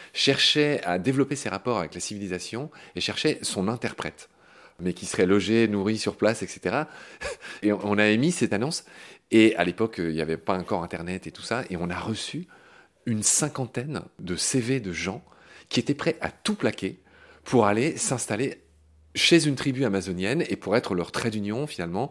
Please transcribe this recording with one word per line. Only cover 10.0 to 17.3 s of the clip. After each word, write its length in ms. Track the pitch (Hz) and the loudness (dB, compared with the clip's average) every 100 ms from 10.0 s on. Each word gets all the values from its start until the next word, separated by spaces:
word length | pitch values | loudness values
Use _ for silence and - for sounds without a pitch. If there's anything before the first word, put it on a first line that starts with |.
| 85 | -2
n'y 60 | 80 | -2
avait 160 | 80 80 | -2 -2
pas 220 | - 92 | -2 -2
encore 240 | 87 98 | -2 -4
Internet 460 | 85 85 82 92 80 | -4 -8 -6 -8 -10
et 20 | |
tout 120 | - | -14
ça. 200 | - 117 - | -6 -4 -4
Et 60 | 90 | -6
on 120 | 87 | -4
a 80 | 90 | -6
reçu 500 | 98 110 - 143 180 - - - _ _ - | -6 -6 -6 -10 -12 -18 -20 -20 _ _ -4
une 160 | 110 | -2
cinquantaine 800 | 104 - 151 - 123 - 135 123 - - | 0 0 0 -4 -6 -6 -6 -8 -10 -14
de 160 | 90 | -8
C 240 | 87 - 131 | -4 0 0
V 220 | 117 135 | 0 -2
de 120 | 98 | -4
gens 300 | 85 95 113 - - - - - | -6 -6 -8 -12 -20 -20 -20 -4
qui 100 | - | -2
étaient 160 | 165 | 0
prêts 220 | 143 - - | -2 -2 -2
à 100 | - | -6
tout 240 | - - 208 | -6 -4 0
plaquer 440 | 120 - 95 - _ - - | -2 -2 -6 -8 _ -20 -20